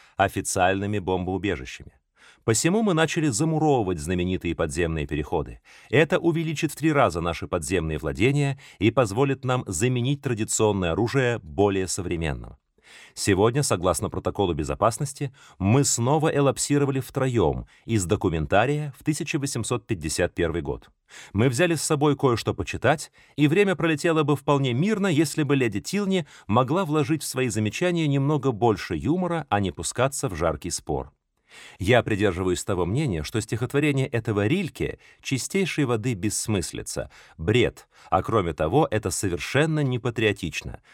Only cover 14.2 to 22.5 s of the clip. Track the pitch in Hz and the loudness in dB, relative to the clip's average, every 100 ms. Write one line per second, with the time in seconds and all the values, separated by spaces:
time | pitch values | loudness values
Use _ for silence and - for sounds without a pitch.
14.2 | 92 87 98 76 73 71 104 - 143 - | -4 0 0 0 -4 0 0 0 -8 -8
15.2 | 139 - - - 95 123 143 - 120 156 | -10 -10 -18 -2 2 4 4 0 0 2
16.2 | 151 143 139 120 - 143 143 135 131 - | 2 2 2 2 0 0 0 -2 -4 -4
17.2 | 135 117 80 64 58 _ - 110 87 101 | 0 2 2 0 -6 _ -2 -2 0 0
18.2 | 98 80 76 95 123 147 151 - - 151 | 0 -2 2 2 2 0 -6 -8 -4 -4
19.2 | 156 156 135 123 107 123 - 101 78 - | -4 -4 -4 -4 -4 -4 -4 -6 -4 -2
20.2 | 87 - 85 82 71 60 - _ _ - | -2 0 -2 -2 -4 -8 -10 _ _ -20
21.2 | - 98 127 120 175 165 - 156 151 143 | -6 2 2 4 2 0 0 2 2 2
22.2 | 135 117 - | 2 2 -2